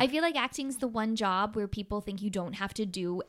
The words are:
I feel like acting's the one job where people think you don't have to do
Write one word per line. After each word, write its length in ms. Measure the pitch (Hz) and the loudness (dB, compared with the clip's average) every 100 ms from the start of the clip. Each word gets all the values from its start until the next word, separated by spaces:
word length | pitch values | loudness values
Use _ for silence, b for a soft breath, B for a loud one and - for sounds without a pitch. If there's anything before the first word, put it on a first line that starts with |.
I 60 | 254 | 4
feel 140 | 302 | 4
like 140 | 339 285 | 2 2
acting's 440 | 247 - 269 254 | -2 -2 -4 -2
the 100 | 254 | -2
one 260 | 226 220 220 | 0 0 2
job 400 | 202 185 214 214 | 2 2 2 0
where 140 | 202 | -2
people 320 | 214 196 208 | -4 -4 -4
think 200 | 208 196 | -4 -2
you 80 | 202 | -2
don't 220 | 190 175 | 0 -2
have 220 | 190 196 | -4 -4
to 120 | - 208 | -2 -2
do 360 | 190 175 180 | 0 -2 -2